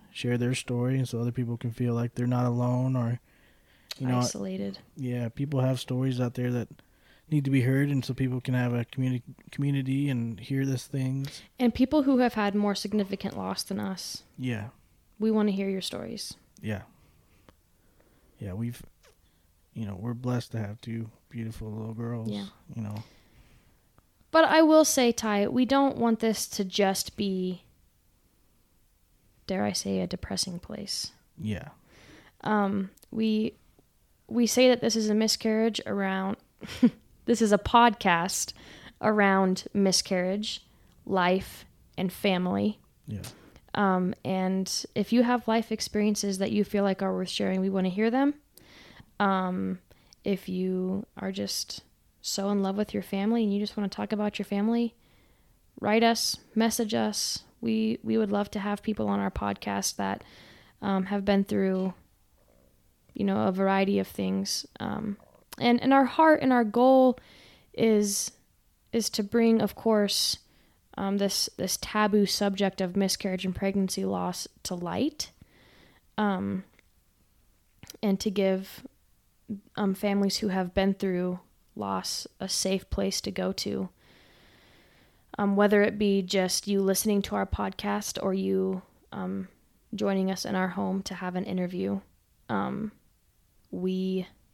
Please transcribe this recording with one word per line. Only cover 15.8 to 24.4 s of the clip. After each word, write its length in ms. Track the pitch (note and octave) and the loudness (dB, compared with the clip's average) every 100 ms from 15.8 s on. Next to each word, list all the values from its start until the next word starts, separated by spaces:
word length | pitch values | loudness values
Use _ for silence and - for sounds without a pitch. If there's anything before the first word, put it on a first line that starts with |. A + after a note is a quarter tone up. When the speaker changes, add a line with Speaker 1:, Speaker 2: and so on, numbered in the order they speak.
Speaker 2:
stories. 520 | - - - - - - _ - | -6 -8 -8 -10 -12 -16 _ -12
Speaker 1:
Yeah. 200 | - G2+ - _ _ _ _ _ - _ _ _ _ _ _ _ _ _ | -8 -8 -10 _ _ _ _ _ -20 _ _ _ _ _ _ _ _ _
Yeah, 140 | G2 | -10
we've, 280 | G2 A#2+ A#2+ - - - _ _ _ _ _ _ | -6 -6 -8 -16 -20 -20 _ _ _ _ _ _
you 120 | G#2+ G#2 | -10 -8
know, 100 | F#2 | -8
we're 140 | A#2 | -8
blessed 380 | A#2+ B2 B2 - | -6 -2 -2 -4
to 40 | A2 | -6
have 220 | G2+ A2 | -6 -8
two 280 | A#2 A2+ A2 - _ | -8 -8 -8 -14 _
beautiful 420 | A#2+ A2+ A2+ A2 | -10 -8 -8 -10
little 220 | G#2+ A2 | -8 -8
girls, 360 | A2 A#2 A#2+ A2 | -8 -6 -6 -6
Speaker 2:
Yeah. 180 | G#2 G2 - - A#2+ | -6 -8 -14 -14 -8
Speaker 1:
you 60 | |
know. 140 | G#2+ G#2+ - - _ - - - _ _ _ _ _ _ _ | -8 -8 -12 -20 _ -20 -20 -20 _ _ _ _ _ _ _
Speaker 2:
But 140 | D#4+ | 6